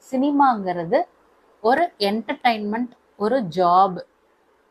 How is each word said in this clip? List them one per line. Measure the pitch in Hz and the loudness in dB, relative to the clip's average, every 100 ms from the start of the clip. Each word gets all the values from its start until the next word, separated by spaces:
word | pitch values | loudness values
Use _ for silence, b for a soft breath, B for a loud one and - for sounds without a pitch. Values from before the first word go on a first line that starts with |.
| _ | _
சினிமாங்கிறது | 254 294 285 269 220 185 175 165 277 349 _ _ _ _ _ | -2 0 2 2 2 -4 -4 -2 -2 -2 _ _ _ _ _
ஒரு | 214 294 339 - | 0 2 0 -2
என்டர்டெயின்மெண்ட், | 202 220 214 285 240 220 208 226 247 _ _ - | -4 -2 -6 -4 -2 -2 -4 -6 -8 _ _ -6
ஒரு | 214 262 180 | -2 -2 -2
ஜாப், | 175 175 180 196 175 - _ _ _ _ _ _ | 0 2 4 2 0 -14 _ _ _ _ _ _